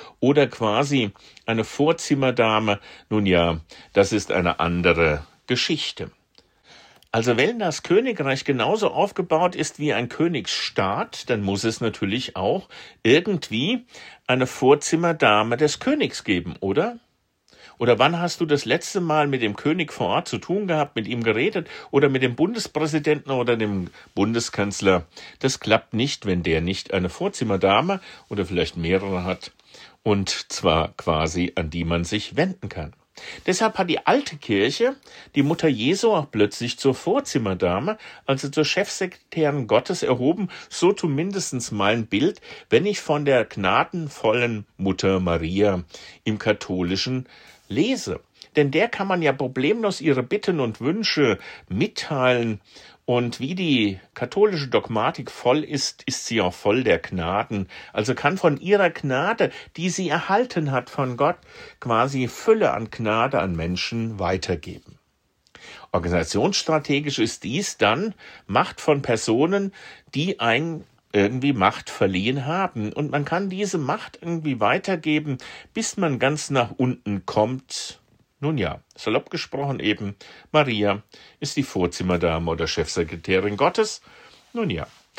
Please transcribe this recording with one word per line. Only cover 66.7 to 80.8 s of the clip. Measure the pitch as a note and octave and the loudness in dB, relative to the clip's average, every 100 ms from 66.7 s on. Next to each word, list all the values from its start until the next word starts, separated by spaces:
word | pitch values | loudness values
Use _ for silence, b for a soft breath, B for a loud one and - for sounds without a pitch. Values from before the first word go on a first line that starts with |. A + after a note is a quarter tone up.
| D#3 D3 C#3+ D3+ C3+ | -2 0 -2 -2 -2
ist | G#2 - F#2+ | -2 -2 -6
dies | C#3+ G3 - | -4 -6 0
dann | G#2 B2+ G#3+ - B B - | 2 2 -2 -6 B B -2
Macht | G#2+ F#3 - | 0 0 -2
von | - C#3+ | 2 2
Personen, | C3+ A2 - A2+ E3 G3+ G3 B B B _ | 2 -2 2 2 2 2 -2 B B B _
die | C3+ F3 - | -4 -2 -2
ein | A#2 A#2 E3 D#3+ - _ _ | 0 0 -2 -6 -12 _ _
irgendwie | G#2 G2+ B2+ C#3+ | 2 2 2 0
Macht | B2 F#2+ - - | 4 2 2 -8
verliehen | - G2 F2+ G#2 C#3 C3 | -2 0 2 0 -2 -2
haben. | F3 F#3+ A#2+ G#2 | -2 -4 -4 -6
Und | - C#3+ | -4 -4
man | C#3+ | -4
kann | C#3+ E3+ G3 | -2 -2 -4
diese | F#3 G3+ F3+ | -4 -4 -2
Macht | C3+ G#3 - - | -2 -4 -8 -12
irgendwie | E3+ E3+ D3+ A#2+ | -8 -4 -4 0
weitergeben, | G#2 D#3 - F3+ D#3 D3+ D3+ C3 B B B | 0 0 0 -2 0 -2 -2 -6 B B B
bis | A3 A3+ - | -6 -6 -2
man | E3+ A#2+ | 0 2
ganz | C3 D3+ - | 0 0 0
nach | C3+ A2 | 0 0
unten | - B2+ A#2+ G#2 G2 - | 0 0 0 -4 -4 -2
kommt. | A2 A2 C3 - - - - _ _ _ _ | 0 0 -2 -8 -12 -12 -14 _ _ _ _
Nun | C#3+ D3+ | -4 -2
ja, | - - - - | -2 -4 -14 -10
salopp | A#2 A#2 - | -2 -2 -2
gesprochen | E3+ - C#3 C#3+ B2+ | -8 -6 -6 -4 -2
eben, | F#2+ G2+ G2+ G2 B B B | -2 -2 -6 -10 B B B
Maria | D3+ C#3+ G#2+ | 2 2 2